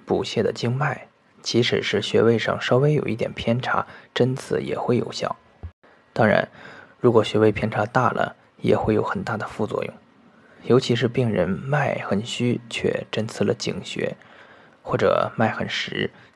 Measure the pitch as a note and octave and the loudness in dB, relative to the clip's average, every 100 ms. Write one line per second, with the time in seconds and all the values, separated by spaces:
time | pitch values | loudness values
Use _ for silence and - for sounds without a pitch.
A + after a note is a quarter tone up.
0 | - F#2+ - - F#2+ - A#2+ B2+ C#3+ - | -4 -4 -2 -2 -2 -2 -2 -2 -2 -4
1 | - _ _ _ - A#2 A#2 G#2 - G2+ | -12 _ _ _ -2 0 2 0 0 -2
2 | - A2+ A2 A2+ - F#2 - B2 D3 D3+ | 2 4 4 4 0 -4 2 4 4 2
3 | - G#2+ - - - A#2+ - G2 - - | -2 -4 -4 -4 -2 -2 0 -2 -4 -10
4 | - - B2 B2+ - - C#3 - - A#2+ | -10 0 0 0 -4 -4 -4 -4 0 0
5 | - - - - _ _ - - _ _ | -2 -6 -6 -6 _ _ -18 -18 _ _
6 | _ - A2 F#2 - - - - - _ | _ 2 4 4 2 -8 -20 -20 -20 _
7 | B2 A2+ G#2+ G#2+ A2 G2+ A2 A2 G#2 B2+ | 6 6 4 4 4 4 -2 -2 0 2
8 | A#2+ - - - _ _ A#2 G#2+ - G#2+ | 2 0 -4 -6 _ _ 0 2 2 0
9 | - G2+ G2 G#2+ - - G#2+ - - - | 0 -4 -4 -6 -6 -6 -4 -4 -6 -12
10 | _ _ _ _ _ - - A#2+ - A#2+ | _ _ _ _ _ -16 2 2 4 0
11 | A#2+ C3 A#2+ G#2 E2+ G2 C3+ C#3+ C#3 - | 0 0 0 0 0 -2 -2 -2 0 -2
12 | - G2+ A#2 - B2 - - - G2 - | -2 -4 -2 -4 -2 -2 -4 -4 -2 -2
13 | - - G#2+ - G2+ - - - - - | -4 -6 -6 -2 -2 0 -4 -6 -8 -6
14 | - - - - - - - _ - G#2 | -6 -8 -18 -20 -20 -20 -20 _ -6 0
15 | G2 G1+ - - A2 - - - - - | 2 2 0 0 0 0 -6 -6 -6 -4
16 | - - - | -6 -8 -20